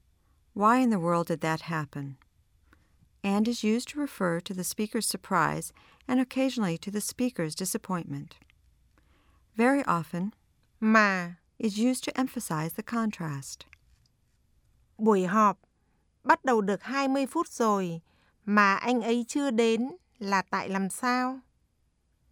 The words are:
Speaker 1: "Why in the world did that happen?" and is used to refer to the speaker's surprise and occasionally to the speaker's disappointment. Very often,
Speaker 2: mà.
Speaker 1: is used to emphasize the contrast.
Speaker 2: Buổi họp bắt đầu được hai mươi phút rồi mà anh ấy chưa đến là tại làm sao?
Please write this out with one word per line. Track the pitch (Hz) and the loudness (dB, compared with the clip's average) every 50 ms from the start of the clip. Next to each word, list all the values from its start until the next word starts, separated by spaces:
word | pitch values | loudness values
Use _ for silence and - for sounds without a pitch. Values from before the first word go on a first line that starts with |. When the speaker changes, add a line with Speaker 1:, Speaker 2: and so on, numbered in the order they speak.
| _ _ _ _ _ _ _ _ _ _ _ | _ _ _ _ _ _ _ _ _ _ _
Speaker 1:
"Why | 202 202 214 240 254 | 2 4 4 6 6
in | 262 240 | 4 4
the | 220 | 2
world | 185 165 170 175 170 170 - | 2 2 2 2 2 0 0
did | 170 156 | -2 -2
that | - 160 160 160 - | 0 -2 -2 -2 -4
happen?" | 160 165 156 151 143 - 147 139 139 135 - _ _ _ _ _ _ _ _ _ _ _ _ _ _ _ _ _ _ _ _ - | -4 -4 -4 -4 -6 -8 -10 -10 -10 -12 -14 _ _ _ _ _ _ _ _ _ _ _ _ _ _ _ _ _ _ _ _ -2
and | 196 196 208 220 233 | 0 2 2 2 2
is | 240 - - | 0 0 2
used | 214 220 240 254 - - | 2 2 2 0 -4 -6
to | 294 | -6
refer | 294 269 - - 196 175 170 170 | -6 -6 -4 -2 -2 0 0 -2
to | - - 190 | -4 -6 -6
the | 185 175 | -6 -6
speaker's | - - - 214 208 - 233 208 | -6 -4 -4 -4 -4 -2 -2 -2
surprise | - - 190 - - 196 175 156 147 151 160 165 - - - - - - _ _ | -2 -4 -6 -4 0 2 2 2 2 0 -2 -6 -10 -14 -20 -20 -20 -20 _ _
and | - 254 254 | -2 0 0
occasionally | 262 254 - 254 262 269 254 247 214 180 165 165 | 0 0 0 0 0 0 0 0 0 -2 -2 -4
to | - 202 | -6 -6
the | 196 208 | -6 -6
speaker's | 202 - - - 247 254 - - 170 156 151 - | -6 -6 -4 -2 -2 -2 -2 -2 -4 -4 -4 -6
disappointment. | 190 180 - - - - 190 170 165 165 143 143 147 156 - - _ _ _ _ _ _ _ _ _ _ _ _ _ _ _ _ _ _ _ _ _ _ _ | -6 -4 -4 -6 -6 -4 -4 -6 -4 -6 -8 -10 -10 -12 -16 -20 _ _ _ _ _ _ _ _ _ _ _ _ _ _ _ _ _ _ _ _ _ _ _
Very | - 233 254 277 285 - | 2 2 4 4 2 2
often, | - 170 170 156 - - 170 185 208 - _ _ _ _ _ _ _ _ _ | 0 0 -2 -2 -4 -6 -6 -6 -6 -8 _ _ _ _ _ _ _ _ _
Speaker 2:
mà. | 220 220 220 220 214 202 190 185 175 175 180 - _ _ _ - | 2 4 6 6 6 6 2 0 -4 -6 -10 -14 _ _ _ -4
Speaker 1:
is | 233 220 190 208 | -4 -2 0 2
used | 226 254 254 - - | 2 2 0 0 -4
to | - - | -4 -2
emphasize | - 262 262 - 247 - - 170 156 156 165 - | -2 -2 -2 -4 -6 -6 -4 -4 -4 -2 -4 -6
the | - 214 | -8 -8
contrast. | - - 233 226 220 - - 175 156 143 139 139 - - - - - - - _ _ _ _ _ _ _ _ _ _ _ _ _ _ _ _ _ _ _ _ _ _ _ - | -6 -4 -2 -2 -2 -2 -4 -6 -6 -6 -6 -8 -12 -14 -16 -18 -20 -20 -20 _ _ _ _ _ _ _ _ _ _ _ _ _ _ _ _ _ _ _ _ _ _ _ 0
Speaker 2:
Buổi | 220 220 208 196 185 | 2 4 4 4 2
họp | 180 - 220 214 202 185 - _ _ _ _ _ _ _ _ _ _ _ _ - | 2 2 4 4 4 2 0 _ _ _ _ _ _ _ _ _ _ _ _ 2
bắt | 254 320 - - | 2 2 4 4
đầu | 269 247 220 | 2 2 2
được | 202 190 202 180 - | 2 0 -2 -4 -4
hai | 226 254 277 277 269 | -4 -2 -2 0 0
mươi | 269 277 269 | 0 0 0
phút | - - 320 339 - | -2 -2 -4 -4 -4
rồi | - - 240 220 208 196 185 175 165 165 - _ _ _ _ _ _ _ _ | -2 0 2 2 2 2 0 -2 -4 -8 -10 _ _ _ _ _ _ _ _
mà | 196 208 208 202 196 196 | 2 4 6 6 6 4
anh | - - 233 254 240 202 | 2 0 0 0 0 0
ấy | 233 233 240 240 - | 0 0 0 -2 -2
chưa | - 294 285 277 | -2 -2 0 0
đến | 226 220 233 226 226 226 240 269 339 370 _ _ _ _ | 2 2 2 2 2 0 -2 -4 -8 -12 _ _ _ _
là | 202 196 202 190 180 | -4 -2 0 0 0
tại | - - 190 - - | 0 -2 -4 -2 -2
làm | 190 196 196 185 | -2 -2 -2 -2
sao? | - - - 247 247 254 254 254 262 269 - _ _ _ _ _ _ _ _ _ _ _ _ _ _ _ _ _ | -4 -4 -2 0 0 0 -2 -2 -6 -8 -14 _ _ _ _ _ _ _ _ _ _ _ _ _ _ _ _ _